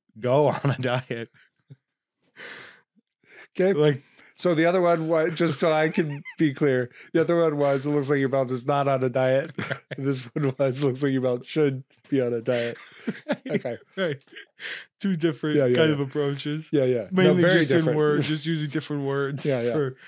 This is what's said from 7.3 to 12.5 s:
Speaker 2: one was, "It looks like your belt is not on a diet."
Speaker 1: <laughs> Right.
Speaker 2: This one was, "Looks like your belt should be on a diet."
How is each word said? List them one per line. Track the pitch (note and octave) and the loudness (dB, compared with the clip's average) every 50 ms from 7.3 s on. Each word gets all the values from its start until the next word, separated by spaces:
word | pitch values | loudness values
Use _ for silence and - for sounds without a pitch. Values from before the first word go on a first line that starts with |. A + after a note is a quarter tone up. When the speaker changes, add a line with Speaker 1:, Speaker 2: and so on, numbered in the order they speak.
| F3 E3+ | 2 2
Speaker 2:
one | E3+ D#3+ D3 | 2 2 2
was, | D3 C#3+ C#3+ C#3 C#3 C3 | 2 2 2 2 0 0
"It | D3 | 0
looks | D3 D3 C#3 B2+ | 0 0 0 0
like | D3 C#3+ | 0 0
your | C3+ C3 | 0 2
belt | B2+ C3+ C3+ A#2+ | 2 0 0 0
is | C3 B2 A#2+ | -2 -4 -2
not | C3+ C#3+ C#3+ C#3 | -2 0 0 2
on | C#3 C#3 C3 B2+ | 0 0 0 0
a | C3 | 0
diet." | B2 C3+ C3 C3 C3 C3+ D3+ E3+ - | 0 0 2 2 2 0 0 -2 -6
Speaker 1:
<laughs> | - - - C3 - - - - - | -10 -8 -8 -8 -10 -12 -14 -10 -6
Right. | C3+ | -4
Speaker 2:
This | C#3 C#3 B2+ B2 A#2+ - | -4 -4 -4 -6 -8 -6
one | D#3+ D3 C3+ B2+ - | -2 -2 -2 0 0
was, | C#3 C3+ B2 C3+ D3 | 0 -2 0 0 -2
"Looks | C3+ B2 B2+ C#3+ | -2 -2 0 -2
like | C#3 C3+ | -2 0
your | C3 B2 | 0 0
belt | B2+ B2 B2 B2 | 0 -2 -4 -6
should | - - D#3+ D3+ C#3+ C3+ C3 C3 _ _ _ _ - | -6 -2 0 0 0 0 -2 -8 _ _ _ _ -4
be | C#3+ C3+ | -2 0
on | B2 A#2+ A#2+ | 0 0 -2
a | A#2 A2 | -4 -2
diet." | B2 | -2